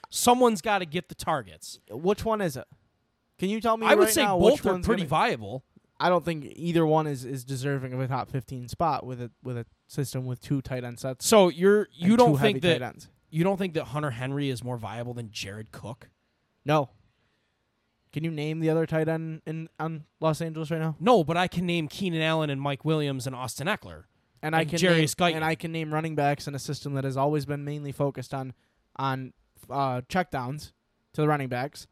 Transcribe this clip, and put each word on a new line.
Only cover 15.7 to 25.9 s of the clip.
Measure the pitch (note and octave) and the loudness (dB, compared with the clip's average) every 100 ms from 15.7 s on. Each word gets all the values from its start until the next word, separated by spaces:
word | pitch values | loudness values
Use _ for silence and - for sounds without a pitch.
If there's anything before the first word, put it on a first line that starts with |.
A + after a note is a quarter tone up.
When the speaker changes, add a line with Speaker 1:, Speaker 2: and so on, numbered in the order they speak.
Speaker 1:
Cook? | - G#2 A#2+ - _ _ _ _ _ | -14 -14 -14 -20 _ _ _ _ _
Speaker 2:
No. | - D#3 - _ _ _ _ _ _ _ _ _ _ _ _ | 0 0 0 _ _ _ _ _ _ _ _ _ _ _ _
Can | D3 | -6
you | E3 | -6
name | D3+ D3+ D#3+ | -4 -4 -2
the | D#3+ | 0
other | D#3+ D#3+ | 2 0
tight | D#3+ D#3+ | 0 0
end | D#3+ D#3+ D#3+ - | -2 -6 -10 -10
in, | D#3+ E3 - | -10 -10 -8
on | D#3+ D#3+ - _ | -8 -8 -12 _
Los | D#3+ D3+ | -2 0
Angeles | E3 D#3+ D#3 | -4 -6 -4
right | E3 | -2
now? | D#3+ D3+ | -2 0
Speaker 1:
No, | G3+ A3+ | 4 4
but | D3 E3+ | 4 0
I | F3+ | 0
can | F3 F3+ | -2 0
name | E3+ D3 | 0 -2
Keenan | - G3 D#3+ | -4 -2 0
Allen | D#3+ D#3+ D3+ | 0 0 0
and | C#3 | -2
Mike | C#3+ C#3 | -4 -2
Williams | D3+ D#3 C#3+ C3+ B2+ | 0 0 0 -2 -6
and | B2+ | -8
Austin | C3 - D#3+ | -8 -6 -4
Eckler | G#3 F2+ D#2+ - _ _ _ | -6 -8 -18 -20 _ _ _
Speaker 2:
And | D3+ E3 | 0 2
I | |
Speaker 1:
and | D#3 | 2
Speaker 2:
can | E3 | 2
Speaker 1:
Jarius | F3+ E3 D#3 - | 4 4 2 2
Speaker 2:
name, | F3 | 0
Speaker 1:
Guyton. | D#3 | 2
Speaker 2:
and | |
I | D#3+ | -2
can | D#3+ E3 | -2 -6
name | E3 D#3 | -6 -4